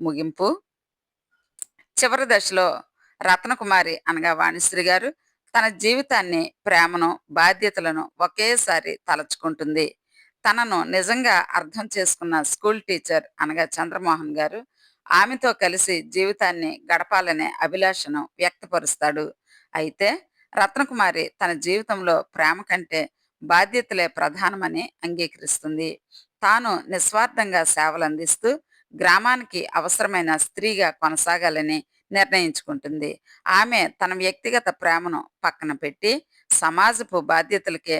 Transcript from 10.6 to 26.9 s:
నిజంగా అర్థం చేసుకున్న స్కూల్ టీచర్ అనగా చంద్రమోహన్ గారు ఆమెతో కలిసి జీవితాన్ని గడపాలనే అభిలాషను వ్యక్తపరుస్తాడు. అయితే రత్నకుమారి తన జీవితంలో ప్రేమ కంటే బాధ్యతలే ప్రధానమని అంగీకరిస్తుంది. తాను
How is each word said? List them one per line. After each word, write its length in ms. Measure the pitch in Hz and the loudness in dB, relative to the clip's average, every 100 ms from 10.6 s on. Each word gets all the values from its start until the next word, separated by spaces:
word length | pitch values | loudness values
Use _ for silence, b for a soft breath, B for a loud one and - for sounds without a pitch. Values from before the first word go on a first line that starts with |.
| 202 185 165 185 | 0 -2 0 0
నిజంగా 400 | 185 233 247 185 - 175 | 0 0 2 2 2 -2
అర్థం 280 | 160 220 214 208 | -6 -8 -8 -2
చేసుకున్న 400 | 185 - 170 160 147 | -2 -2 -2 -2 -2
స్కూల్ 300 | - 214 214 - | -2 0 -2 -2
టీచర్ 380 | 175 - 160 - - | -6 -2 -2 -2 -4
అనగా 220 | 151 160 165 - | -4 -2 -2 -2
చంద్రమోహన్ 580 | 165 185 180 160 156 151 | -6 -4 0 0 -2 -4
గారు 200 | 151 196 247 _ _ _ - 170 | -4 -4 -16 _ _ _ 2 4
ఆమెతో 300 | - 254 247 220 | 4 2 0 2
కలిసి 320 | 180 185 - 175 156 185 | 0 0 0 -2 -4 -2
జీవితాన్ని 540 | 190 208 190 170 160 - - | 0 0 -2 0 -4 -6 -2
గడపాలనే 580 | 170 175 196 180 156 156 - 160 | -2 2 0 0 -2 -4 -2 -4
అభిలాషను 560 | 185 190 190 - 147 - - | 0 0 0 -4 -6 -8 -4
వ్యక్తపరుస్తాడు. 840 | 175 - 170 170 151 - 151 147 151 - _ b b 160 | -4 -4 -6 -4 -4 -2 -2 -2 -6 -10 _ b b -6
అయితే 300 | 156 - 202 330 - _ _ | -6 -2 0 -2 -6 _ _
రత్నకుమారి 720 | - 196 - 277 240 190 170 156 - | 0 0 2 -2 0 0 0 -4 -2
తన 100 | 180 165 160 | -4 -2 -2
జీవితంలో 500 | 196 220 196 180 165 - - | -2 -2 -4 0 0 0 0
ప్రేమ 240 | 156 175 208 | 0 0 -2
కంటే 320 | 185 170 160 143 _ _ _ | -4 -4 -4 -4 _ _ _
బాధ్యతలే 640 | 156 175 202 240 233 196 170 - | 2 4 4 0 -2 0 -2 0
ప్రధానమని 680 | 151 160 185 196 175 165 170 _ 170 | -4 0 -2 -2 -6 -6 -8 _ -8
అంగీకరిస్తుంది. 840 | 170 165 - 151 - 156 156 165 165 _ B B _ 196 | -6 -8 -8 -8 -6 -6 -6 -6 -8 _ B B _ 2
తాను 260 | 220 240 175 - | 2 2 -4 -4